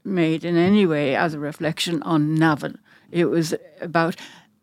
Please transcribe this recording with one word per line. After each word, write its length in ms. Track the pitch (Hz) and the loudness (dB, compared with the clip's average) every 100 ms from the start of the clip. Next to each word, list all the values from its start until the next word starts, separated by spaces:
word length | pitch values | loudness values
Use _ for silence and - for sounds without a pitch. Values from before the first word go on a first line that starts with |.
made 400 | - 185 160 160 | -4 0 0 0
in 140 | 170 170 | 0 2
any 300 | 180 208 185 | 4 4 4
way 280 | 151 143 120 | 2 0 0
as 200 | 165 151 | 0 -2
a 40 | |
reflection 600 | 143 - 156 165 - 170 | -8 -6 -6 -4 -4 -4
on 320 | - 160 151 | 0 0 2
Navan. 460 | 160 160 151 147 - _ _ _ | 2 2 2 -4 -12 _ _ _
It 140 | 170 156 | -2 0
was 280 | 170 160 - - - | 0 -2 -4 -10 -16
about 360 | 180 165 - - - - _ _ | -4 -2 -2 -4 -12 -20 _ _